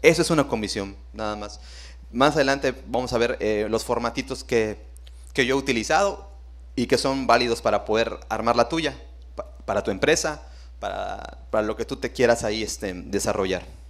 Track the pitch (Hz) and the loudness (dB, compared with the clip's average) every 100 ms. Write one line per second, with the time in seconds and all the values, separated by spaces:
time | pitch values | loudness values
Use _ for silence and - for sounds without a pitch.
0 | 151 160 160 165 135 117 104 110 98 98 | 8 6 4 4 2 0 -2 -4 -6 -10
1 | - - 107 104 104 - - - - - | -16 -8 -6 -6 -8 -12 -18 -18 -18 -18
2 | - 120 139 151 135 139 139 123 98 117 | -10 4 4 6 4 4 0 -2 -4 -4
3 | 123 127 117 - 104 107 104 110 - 120 | 0 2 2 2 0 0 0 -2 0 0
4 | 117 117 127 131 - 120 107 104 - - | 0 -4 -6 -8 0 0 2 -4 -14 -18
5 | - - - - 123 135 139 117 107 156 | -18 -18 -8 0 2 2 2 0 2 2
6 | 202 165 - - - - - - 117 123 | 2 -2 -14 -18 -18 -18 -10 -4 2 2
7 | 139 135 127 117 123 113 117 104 - 107 | 2 -2 4 4 4 0 2 0 2 2
8 | 110 104 - 110 113 117 117 165 151 131 | 2 -2 -6 -2 2 4 4 2 -2 -6
9 | - - - - - - - 101 104 95 | -16 -18 -16 -12 -12 -12 -2 -2 0 0
10 | 135 165 165 151 - - - - 98 98 | 2 4 2 -6 -14 -18 -18 -10 -6 -6
11 | 98 98 - - - 110 107 110 113 135 | -6 -8 -12 -16 -2 0 0 -2 -6 -4
12 | 127 - 120 117 113 110 104 - 101 87 | -6 2 6 6 4 -2 -4 -6 -6 -6
13 | 87 98 110 98 95 90 - - | -4 -2 0 0 0 -2 -4 -18